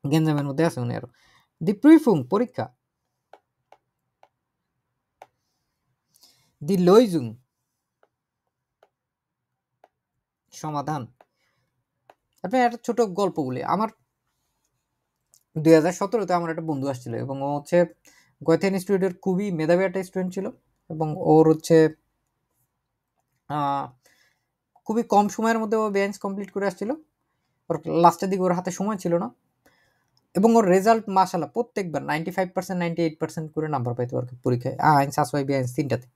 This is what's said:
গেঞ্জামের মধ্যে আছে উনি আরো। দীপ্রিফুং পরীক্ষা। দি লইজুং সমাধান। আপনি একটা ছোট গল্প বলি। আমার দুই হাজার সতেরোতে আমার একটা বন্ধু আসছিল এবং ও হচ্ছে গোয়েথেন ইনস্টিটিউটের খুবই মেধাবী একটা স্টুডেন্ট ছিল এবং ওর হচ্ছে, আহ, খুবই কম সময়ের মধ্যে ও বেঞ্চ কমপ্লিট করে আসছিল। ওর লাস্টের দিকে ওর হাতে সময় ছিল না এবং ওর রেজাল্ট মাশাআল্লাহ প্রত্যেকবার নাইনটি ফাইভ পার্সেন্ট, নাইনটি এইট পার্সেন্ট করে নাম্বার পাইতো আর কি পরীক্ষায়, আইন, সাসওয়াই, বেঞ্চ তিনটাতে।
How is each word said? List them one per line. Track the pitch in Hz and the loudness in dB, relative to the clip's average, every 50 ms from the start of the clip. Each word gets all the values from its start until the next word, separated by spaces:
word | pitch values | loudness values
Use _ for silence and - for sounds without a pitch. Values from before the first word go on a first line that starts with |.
| - 143 | -2 0
গেঞ্জামের | 151 160 156 156 151 143 143 | 0 0 0 0 0 -2 -4
মধ্যে | 143 135 143 165 | -4 -2 0 -2
আছে | 165 - 127 | -2 -2 -4
উনি | 123 120 120 | -6 -6 -6
আরো। | 110 - - _ _ _ _ _ _ _ _ _ _ | -8 -10 -12 _ _ _ _ _ _ _ _ _ _
দীপ্রিফুং | 160 175 214 - - 294 320 311 311 247 196 151 123 | -4 -4 -2 4 8 8 8 8 6 2 0 0 0
পরীক্ষা। | 123 180 214 247 - _ - 110 - _ _ _ _ _ _ _ _ _ _ _ _ - _ _ _ _ _ _ _ - _ _ _ _ _ _ _ _ _ _ _ _ _ _ _ _ _ _ _ _ _ _ _ _ _ _ _ _ _ - _ _ _ _ _ _ _ _ _ _ _ _ _ _ _ _ _ _ _ _ _ _ _ _ _ _ _ | -2 -2 -2 -2 -4 _ -10 -10 -10 _ _ _ _ _ _ _ _ _ _ _ _ -20 _ _ _ _ _ _ _ -20 _ _ _ _ _ _ _ _ _ _ _ _ _ _ _ _ _ _ _ _ _ _ _ _ _ _ _ _ _ -20 _ _ _ _ _ _ _ _ _ _ _ _ _ _ _ _ _ _ _ _ _ _ _ _ _ _ _
দি | 143 147 196 | -2 -2 0
লইজুং | 185 180 175 233 254 254 208 170 156 123 113 110 - _ _ _ _ _ _ _ _ _ _ _ _ _ _ _ _ _ _ _ _ _ _ _ _ _ _ _ _ _ _ _ _ _ _ _ _ _ _ _ _ _ _ _ _ _ _ _ _ _ _ _ _ _ _ _ _ _ _ _ _ _ _ | 2 6 8 8 8 6 6 0 -4 -4 -6 -12 -14 _ _ _ _ _ _ _ _ _ _ _ _ _ _ _ _ _ _ _ _ _ _ _ _ _ _ _ _ _ _ _ _ _ _ _ _ _ _ _ _ _ _ _ _ _ _ _ _ _ _ _ _ _ _ _ _ _ _ _ _ _ _
সমাধান। | - - - 156 151 147 135 147 156 143 120 - _ _ _ _ _ _ _ _ _ _ _ _ _ _ _ _ _ _ _ _ - _ _ _ _ _ | -18 -14 -12 -8 -8 -6 -6 -6 -6 -6 -8 -12 _ _ _ _ _ _ _ _ _ _ _ _ _ _ _ _ _ _ _ _ -20 _ _ _ _ _
আপনি | - 185 220 262 | -8 -2 0 2
একটা | 247 233 226 233 | 2 0 0 -4
ছোট | - - 220 247 | -8 -6 0 0
গল্প | 233 202 175 196 202 185 - - | -2 -2 0 -2 -2 -2 -2 -4
বলি। | 143 127 127 131 | -4 -4 -6 -6
আমার | - - 165 185 220 220 _ _ _ _ _ _ _ _ _ _ _ _ _ _ _ _ _ _ _ _ _ _ _ _ _ _ _ _ _ _ _ _ _ 160 | -4 -4 -2 -2 -2 -4 _ _ _ _ _ _ _ _ _ _ _ _ _ _ _ _ _ _ _ _ _ _ _ _ _ _ _ _ _ _ _ _ _ 0
দুই | 147 160 165 | 6 6 6
হাজার | 156 151 175 | 6 6 2
সতেরোতে | 180 - 208 185 - 226 196 180 180 | -2 -4 -6 -4 -2 -4 -2 0 -2
আমার | 175 170 165 | -2 -2 -4
একটা | 160 165 | -6 -6
বন্ধু | 165 160 151 135 131 139 | -6 -6 -6 -4 -4 -6
আসছিল | 135 123 - - 113 | -6 -8 -10 -8 -8
এবং | 117 120 135 135 135 | -8 -6 -8 -8 -6
ও | 139 143 143 147 | -6 -4 -6 -6
হচ্ছে | 147 - - 175 175 165 - _ _ - _ _ _ _ _ _ | -4 0 2 2 2 2 -2 _ _ -20 _ _ _ _ _ _
গোয়েথেন | 143 165 165 160 190 196 190 | 0 0 2 2 2 -2 -2
ইনস্টিটিউটের | 190 185 - 202 185 190 190 180 - | -2 -2 -2 -2 0 0 -2 -4 -4
খুবই | - 190 185 180 208 208 | -4 -2 -2 -2 -2 -4
মেধাবী | 175 156 156 156 170 180 190 | -4 -4 0 2 2 2 2
একটা | 190 180 196 | -2 -2 -6
স্টুডেন্ট | 185 185 _ 185 185 185 180 | -8 -6 _ -6 -6 -6 -6
ছিল | 196 190 226 - _ _ _ _ _ _ _ | -8 -10 -10 -12 _ _ _ _ _ _ _
এবং | 165 156 160 156 151 - | -6 -6 -4 -6 -4 -4
ওর | - - 156 156 156 160 | 2 6 6 6 8 6
হচ্ছে, | 160 156 - - 165 160 156 156 156 _ _ _ _ _ _ _ _ _ _ _ _ _ _ _ _ _ _ _ _ _ _ _ _ _ _ _ _ _ _ _ | 4 2 2 4 6 6 6 4 0 _ _ _ _ _ _ _ _ _ _ _ _ _ _ _ _ _ _ _ _ _ _ _ _ _ _ _ _ _ _ _
আহ, | 143 147 143 143 143 139 139 131 - _ _ _ _ _ _ _ _ _ _ _ _ _ _ _ _ _ _ | -6 -4 -2 -2 -2 -4 -6 -10 -14 _ _ _ _ _ _ _ _ _ _ _ _ _ _ _ _ _ _
খুবই | - 214 233 | -4 -2 -2
কম | 233 - 220 202 202 202 | 0 2 2 2 2 2
সময়ের | - - 220 226 233 226 | -2 -2 0 0 0 0
মধ্যে | 220 208 226 | 0 -2 0
ও | 220 220 214 | 0 0 0
বেঞ্চ | 196 196 196 202 208 - | 0 0 0 -2 -4 -8
কমপ্লিট | - 202 196 202 202 185 | -10 -8 -8 -8 -12 -10
করে | _ 196 196 | _ -4 -4
আসছিল। | 196 185 - 208 214 294 311 _ _ _ _ _ _ _ _ _ _ _ _ _ _ | -4 -4 -4 -6 -6 -6 -8 _ _ _ _ _ _ _ _ _ _ _ _ _ _
ওর | 165 - - | -6 -6 -4
লাস্টের | 160 156 165 170 170 170 - 196 190 | -2 0 6 6 4 4 4 -4 -4
দিকে | 196 190 | -2 0
ওর | 185 185 | 0 0
হাতে | 175 175 180 185 | 0 -2 -4 -8
সময় | 180 - 190 208 220 | -6 -6 -6 -6 -6
ছিল | 185 - 180 170 170 | -4 -2 -2 -2 -2
না | 202 247 - _ _ _ _ _ _ _ _ _ _ _ _ _ _ _ _ _ _ _ _ | -2 -6 -12 _ _ _ _ _ _ _ _ _ _ _ _ _ _ _ _ _ _ _ _
এবং | 190 202 226 226 | 2 2 4 4
ওর | 226 220 | 4 4
রেজাল্ট | 180 180 190 190 226 226 220 220 - | 4 4 4 4 4 2 2 0 0
মাশাআল্লাহ | 190 190 185 180 - 175 156 131 | 2 2 2 2 0 -6 -6 -4
প্রত্যেকবার | _ 226 233 - _ 214 196 170 147 143 | _ -6 -6 -6 _ -8 -6 -6 -6 -8
নাইনটি | 135 143 147 156 165 185 | -4 -4 -4 -4 -4 -6
ফাইভ | 180 190 185 180 _ | -4 -4 -6 -4 _
পার্সেন্ট, | 185 180 - 190 180 | -8 -6 -6 -6 -4
নাইনটি | 175 170 170 170 | -4 -4 -2 -2
এইট | 170 160 156 _ | -2 -2 -2 _
পার্সেন্ট | 170 156 - 170 160 151 | -8 -8 -8 -10 -12 -8
করে | _ 156 156 156 | _ -6 -4 -4
নাম্বার | 151 131 120 123 120 | -4 -4 -4 -4 -4
পাইতো | 123 123 123 131 123 | -6 -6 -6 -4 -6
আর | 123 | -8
কি | 123 127 | -8 -14
পরীক্ষায়, | - _ 131 123 123 123 135 - | -6 _ -2 -2 -2 -4 -8 -6
আইন, | - - 151 151 143 139 139 | 0 2 4 4 4 2 0
সাসওয়াই, | - - 147 - - 147 139 | -2 -4 -4 -2 -2 -4 -2
বেঞ্চ | 135 139 135 127 123 123 | -2 -2 -2 -2 -4 -4
তিনটাতে। | - 147 127 135 123 - _ _ | -4 -2 -2 -4 -4 -6 _ _